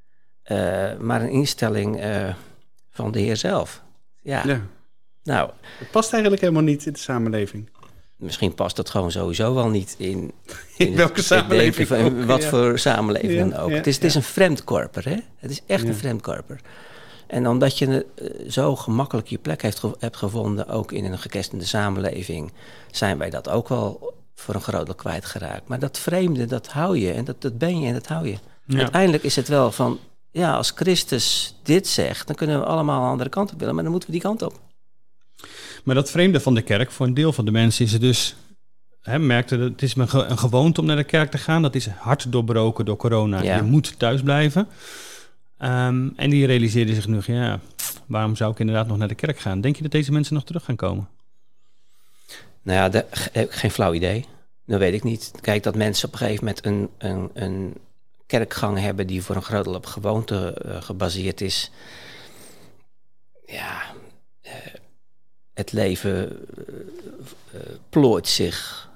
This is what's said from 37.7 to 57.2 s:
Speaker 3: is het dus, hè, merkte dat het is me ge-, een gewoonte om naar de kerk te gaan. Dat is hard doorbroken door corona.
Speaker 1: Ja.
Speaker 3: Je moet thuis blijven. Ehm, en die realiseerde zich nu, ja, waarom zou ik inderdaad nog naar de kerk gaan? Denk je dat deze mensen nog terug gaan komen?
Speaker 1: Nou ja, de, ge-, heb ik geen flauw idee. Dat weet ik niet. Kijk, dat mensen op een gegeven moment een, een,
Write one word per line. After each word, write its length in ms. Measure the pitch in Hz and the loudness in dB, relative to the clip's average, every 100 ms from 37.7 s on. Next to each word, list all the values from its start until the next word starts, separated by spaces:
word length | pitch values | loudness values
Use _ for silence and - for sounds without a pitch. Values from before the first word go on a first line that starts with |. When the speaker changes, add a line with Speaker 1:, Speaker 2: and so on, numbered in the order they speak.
| - 120 | 4 2
Speaker 3:
is 60 | |
het 100 | 110 | 4
dus, 340 | 127 120 - - - - - - - - | 4 4 0 -6 -16 -20 -20 -20 -20 -16
hè, 180 | - 135 | -4 0
merkte 380 | 151 120 123 123 | 4 4 2 0
dat 120 | 123 | 0
het 120 | 117 | 0
is 120 | 135 | -2
me 140 | 131 123 | 0 2
ge-, 180 | 135 120 | 2 2
een 80 | 120 | 2
gewoonte 440 | 123 123 156 160 | 2 4 4 4
om 60 | 156 | 2
naar 80 | 151 | 2
de 80 | |
kerk 280 | 147 160 151 | 2 2 2
te 60 | 147 | 0
gaan. 240 | - 160 | 0 2
Dat 140 | 156 131 | 2 0
is 120 | 113 | -2
hard 440 | 90 - 143 123 | -4 0 0 2
doorbroken 540 | 123 117 113 110 113 107 | 0 2 4 2 2 -2
door 100 | 104 | 0
corona. 440 | 117 113 107 95 | 2 2 2 2
Speaker 1:
Ja. 140 | 95 92 | 2 2
Speaker 3:
Je 60 | |
moet 380 | 107 147 - - | 6 4 4 0
thuis 220 | 117 135 | 2 2
blijven. 460 | 135 143 151 156 208 - - - - - - - - - | 2 4 4 2 0 -4 -18 -18 -18 -18 -20 -20 -20 -6
Ehm, 520 | 131 127 127 127 131 - | 0 2 2 2 0 0
en 140 | 139 | 4
die 160 | 143 135 | 6 6
realiseerde 480 | 123 117 110 110 | 6 4 4 4
zich 140 | 110 101 | 2 2
nu, 120 | 110 98 | 0 0
ja, 340 | 120 120 98 - - - - - | 0 0 -2 -6 -10 -10 -10 -6
waarom 300 | 107 110 110 | -2 0 0
zou 160 | 110 | 0
ik 80 | 110 | 0
inderdaad 280 | 110 110 113 | 0 2 2
nog 100 | 104 | 0
naar 100 | 104 | -2
de 80 | 107 | -2
kerk 240 | 151 143 | -4 -4
gaan? 220 | - 95 | -4 0
Denk 140 | 113 147 | 0 0
je 60 | |
dat 100 | 156 | 0
deze 200 | 151 139 | 0 2
mensen 220 | 151 147 | 0 0
nog 100 | 151 | -2
terug 200 | - 170 | -4 -6
gaan 120 | - 120 | -6 -4
komen? 340 | 92 95 98 - - - - - - - - - - - - - - - | -2 -4 -6 -12 -20 -20 -20 -20 -20 -20 -20 -20 -20 -20 -20 -20 -20 -10
Speaker 1:
Nou 160 | - 92 | 0 4
ja, 100 | 95 | 4
de, 160 | 110 - | 4 0
ge-, 180 | - - | -4 -2
heb 120 | - 110 | 0 0
ik 100 | - | 0
geen 160 | 107 | -2
flauw 220 | - 98 | 2 2
idee. 320 | 85 90 107 - - - - - | 2 0 -2 -4 -14 -20 -16 -2
Dat 140 | 104 | 2
weet 140 | 95 | 4
ik 100 | 104 | 2
niet. 280 | 117 113 - - | -2 -4 -8 -6
Kijk, 220 | - 104 | 0 0
dat 120 | 104 104 | 0 0
mensen 320 | 107 101 - | 0 0 -4
op 60 | |
een 60 | - | -4
gegeven 260 | 104 107 110 | -2 -2 -4
moment 200 | 101 104 | -4 -2
een, 240 | 104 101 - | -2 -2 -6
een, 320 | 98 95 | -6 -4